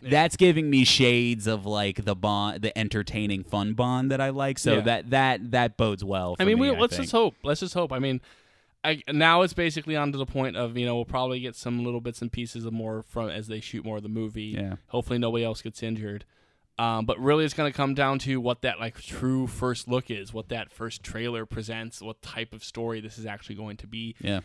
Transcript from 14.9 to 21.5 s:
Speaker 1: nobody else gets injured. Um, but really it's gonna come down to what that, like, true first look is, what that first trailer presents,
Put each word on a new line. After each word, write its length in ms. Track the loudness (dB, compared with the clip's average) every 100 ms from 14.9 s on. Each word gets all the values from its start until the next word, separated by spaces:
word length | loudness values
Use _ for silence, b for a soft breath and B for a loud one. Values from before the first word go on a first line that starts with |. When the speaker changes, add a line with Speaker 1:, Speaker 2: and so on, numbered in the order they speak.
| -4 -2 0
Speaker 1:
nobody 240 | 0 0 -2
else 160 | -4
gets 220 | -10 -8
injured. 420 | -6 -6 -6 -10 -14 _ _ _ _ -4
Um, 260 | -2 0 0
but 140 | 0
really 260 | 4 4 2
it's 80 |
gonna 180 | 0 -2
come 220 | 0 -2
down 240 | 2 0 0
to 220 | -2 -2
what 220 | -2 -2
that, 160 | -2 -4
like, 200 | -8 -10
true 460 | -14 -4 0 0 -2
first 420 | -2 -2 -2 -2
look 220 | -2 -2
is, 240 | -8 -8
what 160 | -12 -8
that 220 | -10 -10
first 320 | -10 -12 -10
trailer 420 | -10 -6 -4 -6
presents, 560 | -6